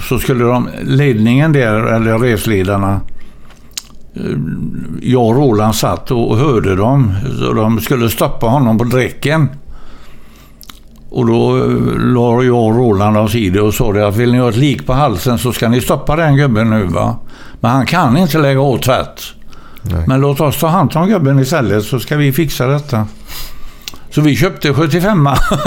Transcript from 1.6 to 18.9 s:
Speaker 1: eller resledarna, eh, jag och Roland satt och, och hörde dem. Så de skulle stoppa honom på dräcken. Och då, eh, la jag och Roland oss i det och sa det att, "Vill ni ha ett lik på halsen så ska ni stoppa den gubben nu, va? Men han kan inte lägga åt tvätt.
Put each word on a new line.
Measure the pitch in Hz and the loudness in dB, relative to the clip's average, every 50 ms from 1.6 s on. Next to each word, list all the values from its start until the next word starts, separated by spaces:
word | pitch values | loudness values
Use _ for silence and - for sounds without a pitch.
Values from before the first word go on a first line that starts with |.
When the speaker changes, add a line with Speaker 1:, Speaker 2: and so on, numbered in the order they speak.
| 123 110 107 110 117 | 2 2 0 0 0
Speaker 1:
eller | 117 113 113 110 113 110 110 | 0 0 0 2 2 2 2
resledarna, | 127 123 110 95 - 113 107 95 92 95 101 98 98 95 98 95 87 - - - - - - - - - - - - - - - - - - - - - - | 2 0 0 0 0 0 0 0 0 0 0 0 0 0 -2 -2 -2 -4 -6 -8 -8 -10 -14 -18 -18 -20 -20 -20 -20 -16 -16 -16 -16 -16 -20 -18 -18 -16 -12
eh, | - - - - - - - - - - - - - - - 85 - | -10 -8 -6 -4 -4 -6 -6 -6 -6 -8 -8 -8 -8 -8 -8 -8 -6
jag | - - 123 127 117 | -2 0 2 2 2
och | 110 117 | 2 2
Roland | 139 151 131 107 104 107 110 107 | 2 2 2 2 2 2 0 0
satt | - - 104 90 - - - | 0 -2 -2 -2 -4 -4 -2
och, | 131 117 117 - | -2 0 0 0
och | 110 107 | 2 2
hörde | 143 160 120 104 - 98 95 | 2 2 2 2 0 0 0
dem. | 90 104 120 139 139 127 101 92 98 - - - 113 | 0 2 2 2 2 2 2 0 -2 -4 -4 -4 -4
Så | 127 123 | -2 -2
de | 120 113 107 110 113 107 | 0 0 0 0 0 0
skulle | 107 - 147 120 117 113 | 0 0 0 0 0 0
stoppa | - - 165 139 - - 120 | 0 0 -2 -2 0 0 0
honom | 113 123 147 127 113 113 107 | 0 2 2 2 2 2 2
på | 120 | 0
dräcken. | 120 123 127 117 - - - - 139 156 160 143 135 - - - - - - - - - - - - - - - - - - - - - - - - - - - - - - - - | 0 0 0 0 -2 -4 -4 -2 0 0 2 0 0 -2 -6 -16 -16 -14 -14 -12 -14 -14 -14 -16 -16 -18 -18 -18 -20 -20 -20 -20 -20 -20 -20 -20 -20 -20 -20 -20 -20 -20 -20 -16 -8
Och | - 127 120 | -4 -2 0
då, | 113 113 117 120 123 127 | 2 2 2 2 2 2
eh, | 127 120 120 123 120 123 123 120 117 | 2 0 0 0 0 0 0 0 0
la | 117 120 123 120 120 120 117 123 | 0 2 2 2 2 2 2 2
jag | 127 123 123 120 113 | 4 4 4 2 2
och | 110 110 | 2 2
Roland | 123 127 117 101 95 104 107 107 | 2 2 2 2 2 2 2 2
oss | 107 110 104 117 | 2 2 2 0
i | 120 107 90 | 0 0 2
det | 92 101 | 2 2
och | 107 107 104 | 2 2 2
sa | - 127 110 | 0 0 0
det | 98 104 104 104 | 2 2 2 0
att, | 98 | 0
"Vill | 113 123 123 | 2 2 2
ni | 120 123 | 2 2
ha | 127 120 | 2 2
ett | 104 | 2
lik | 120 147 147 117 - - | 2 2 2 0 -2 -2
på | - | -2
halsen | 127 135 151 131 101 85 - 127 120 - | 0 2 2 2 0 0 -2 -2 -2 0
så | - 123 | -2 -2
ska | 107 - 120 113 | -2 -2 0 0
ni | 120 127 | 2 0
stoppa | 120 - 170 143 - - 147 | 0 0 -2 -2 0 -2 0
den | 165 165 151 139 | 2 2 4 4
gubben | 135 147 139 110 104 113 110 | 4 4 2 2 2 2 2
nu, | 110 110 95 | 2 0 0
va? | 90 85 92 107 110 113 - - - - - - - - - | 0 -2 0 0 -2 -2 -4 -8 -12 -14 -16 -16 -18 -10 -4
Men | - 117 | -2 0
han | 127 135 120 | 2 2 0
kan | - 165 180 170 120 113 | 0 0 2 2 4 4
inte | 175 190 147 139 156 | 2 2 2 2 2
lägga | 143 139 135 135 | 2 2 2 2
åt | 139 143 117 107 | 2 2 0 0
tvätt. | - 127 | 0 0